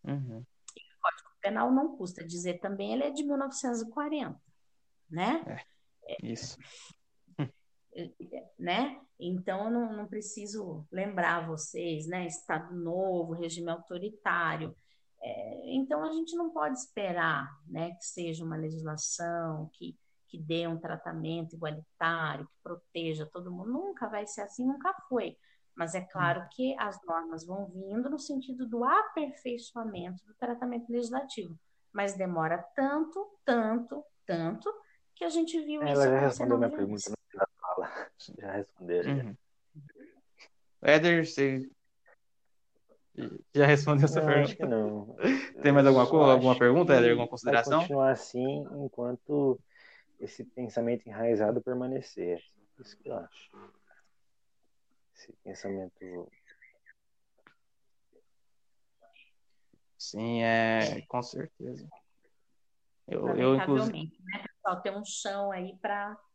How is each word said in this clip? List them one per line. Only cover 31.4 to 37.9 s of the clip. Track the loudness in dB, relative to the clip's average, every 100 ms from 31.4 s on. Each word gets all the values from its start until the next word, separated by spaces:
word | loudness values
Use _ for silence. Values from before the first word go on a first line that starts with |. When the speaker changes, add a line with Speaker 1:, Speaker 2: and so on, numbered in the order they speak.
| -10 -14 _ _ _
Speaker 2:
Mas | -2 -2 -2
demora | -2 0 2 0 -2 0
tanto, | 2 2 -2 -4 -8 -4
tanto, | 2 2 2 0 -4 -10 -12 _
tanto, | -4 -2 -2 -2 -6 -8 -14 _ _ -8
que |
a | -2
gente | 0 0 -2
viu | -4 -2
Speaker 3:
Ela | 2
Speaker 2:
isso | 6
Speaker 3:
já | 6
Speaker 2:
acontecer | 6 4
Speaker 3:
respondeu | 2 2 4
Speaker 2:
na | 2
Speaker 3:
minha | 0
Speaker 2:
violência. | -2 -4 -6
Speaker 3:
pergunta |
no | -10 _
final | -2 -2
da | _ -6
fala. | -6 -6